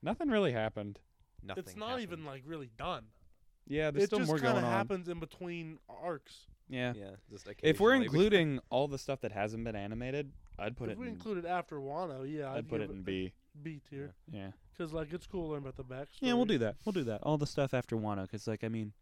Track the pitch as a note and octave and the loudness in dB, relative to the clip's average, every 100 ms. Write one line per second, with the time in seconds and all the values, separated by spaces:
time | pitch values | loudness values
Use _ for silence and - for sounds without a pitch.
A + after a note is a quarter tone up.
0 | C3+ A3+ D#4+ A3 F#3+ A#2+ A2 G#2+ G#2 G2 | -4 -2 2 4 4 2 0 -2 -8 -8
1 | _ _ _ _ F#2+ G2 E3+ C3 A3 B3+ | _ _ _ _ -10 -8 -8 -8 -6 -4
2 | G#3 E3 D3+ C3+ C3 D#3+ C3 A2 D3+ D#3+ | -6 -8 -10 -12 -10 -10 -10 -8 -6 -6
3 | A2+ _ - _ _ _ - C#3+ D#3 D3 | -8 _ -20 _ _ _ -4 0 2 4
4 | G3 G#3 E3+ D#3 C3 - A#2+ A#2 A#2+ F#3+ | 4 4 4 4 4 4 4 2 2 -2
5 | F3 E3+ D#3+ - F3+ E3+ D#3+ D#3+ _ D#3+ | -4 -8 -8 -10 -8 -6 -8 -12 _ -10
6 | E3 D#3 - - - - _ C3 B2 A2 | -6 -6 -10 -20 -20 -20 _ -2 -2 -2
7 | G2 G2 - G#2 - G#2 D#3 D#3 G#3 C4 | -8 -14 -16 -16 -12 2 4 8 8 8
8 | A#3 C#3+ G#3 G3+ D#3+ C3 - B2 C#3+ C#3 | 6 6 8 8 6 2 2 2 2 -2
9 | - C3+ A2+ G2+ G#2+ A2+ A2+ A2 G2+ A2 | -4 -4 -2 0 -2 -2 -4 -4 -6 -6
10 | B2 C#3 C#3+ D3+ - - G#2 A#2+ A#2 D3 | -4 -4 -4 -10 -18 -6 -6 -4 -6 -4
11 | B3 G#3 F3+ G3 E3+ F3+ E3+ D3+ C3+ D3 | -6 -8 -4 -4 0 -2 -2 -8 -6 -4
12 | F3+ C3 C3+ D3+ C#3 C3 A#2 A2+ G2+ G2 | -4 -6 -6 -4 -4 -4 -4 -4 -4 -6
13 | F#2 F#2+ F#2 - _ D3+ D3 D3+ - C#3 | -4 -2 -2 -6 _ -14 -12 -12 -12 -10
14 | C#3+ - - A2 G2 - - - E3+ D#3+ | -10 -12 -14 -10 -10 -12 -20 -10 -6 -6
15 | D#3 E3+ - F#3+ D#3+ D3+ C3+ - C3 C3 | -6 -8 -8 -6 -4 -6 -8 -10 -10 -10
16 | D3 - B3+ A#3+ A#3+ E3+ A2 - - F#3+ | -10 -2 2 4 4 4 2 0 -2 0
17 | B2+ G#2+ - D3+ C3+ - C#3 B2+ - A2+ | 0 -2 2 2 2 0 2 0 0 -2
18 | G#2+ G2+ F#2+ G#2+ G#2+ G#2+ A2+ A2+ G#2+ G#2+ | 0 -2 -4 -6 -4 -2 -2 -2 -4 -8